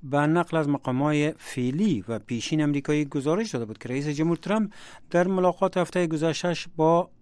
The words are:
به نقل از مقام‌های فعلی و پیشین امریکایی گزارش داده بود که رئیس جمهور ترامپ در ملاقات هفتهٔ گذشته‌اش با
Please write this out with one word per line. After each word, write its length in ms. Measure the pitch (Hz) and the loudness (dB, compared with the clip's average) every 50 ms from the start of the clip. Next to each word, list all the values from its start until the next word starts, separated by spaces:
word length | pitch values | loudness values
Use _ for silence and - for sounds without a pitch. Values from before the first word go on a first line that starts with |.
| - | -8
به 160 | 135 131 143 | -2 0 2
نقل 380 | 147 151 160 175 170 - - | 2 4 4 2 2 0 0
از 120 | 160 156 143 | -2 0 0
مقام‌های 640 | 143 135 - - 127 127 139 151 151 147 147 151 160 | 0 -2 -2 -2 -2 0 0 0 2 2 0 0 -2
فعلی 720 | - - - - - 123 123 127 156 208 220 165 107 90 - | -6 -12 -10 -6 -2 -2 -2 0 0 2 2 2 0 -2 -6
و 100 | 117 107 | -8 -8
پیشین 440 | - - 123 117 113 - 165 156 151 | -6 -6 -6 -4 -2 -2 0 0 2
امریکایی 420 | 147 147 143 139 - 151 151 151 | 2 0 0 0 0 0 0 0
گزارش 460 | 139 - 147 131 147 160 190 226 214 | -2 -2 -2 0 0 0 0 -2 -4
داده 140 | - 123 117 | -4 -6 -6
بود 140 | 104 110 - | -6 -8 -12
که 100 | - - | -8 -6
رئیس 200 | 123 135 143 151 | -4 -4 -2 -4
جمهور 280 | 147 143 160 165 170 | -2 0 2 2 0
ترامپ 360 | 160 - 175 202 220 214 202 - - - - - - - - | 0 0 -2 0 0 0 -2 -4 -12 -20 -20 -20 -20 -20 0
در 160 | - 175 175 | 2 2 2
ملاقات 500 | 185 190 185 180 180 170 - - 185 - | 4 2 2 2 2 2 2 0 0 2
هفتهٔ 300 | 185 175 160 - 185 180 | 0 -2 0 0 0 0
گذشته‌اش 640 | 165 160 156 151 165 156 - - 180 170 - - - - | 0 0 0 0 0 0 0 -2 -2 -2 -2 -6 -10 -2
با 340 | 160 156 160 165 170 170 - - - | 2 4 4 4 4 2 0 -8 -20